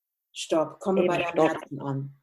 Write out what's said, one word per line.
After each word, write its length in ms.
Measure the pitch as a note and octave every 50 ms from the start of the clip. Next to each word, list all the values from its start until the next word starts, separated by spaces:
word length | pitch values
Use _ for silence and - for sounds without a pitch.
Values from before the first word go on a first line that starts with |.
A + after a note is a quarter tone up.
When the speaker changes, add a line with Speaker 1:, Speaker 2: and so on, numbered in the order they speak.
| _ _ _ _ _ _ _
Speaker 1:
Stopp, 460 | - - - F3 D#3+ - - - -
komme 200 | - F#3+ F#3+ G3
Speaker 2:
Eben, 60 | F#3 F3+
Speaker 1:
bei 100 | F3 E3+
deinem 100 | F3 E3+
Speaker 2:
stopp. 180 | D#3+ E3 D#3+ D#3+
Speaker 1:
Herzen 320 | D#3 - - - C#3+ C#3
an. 340 | C#3 C#3 C3+ C3+ C#3 C#3 - _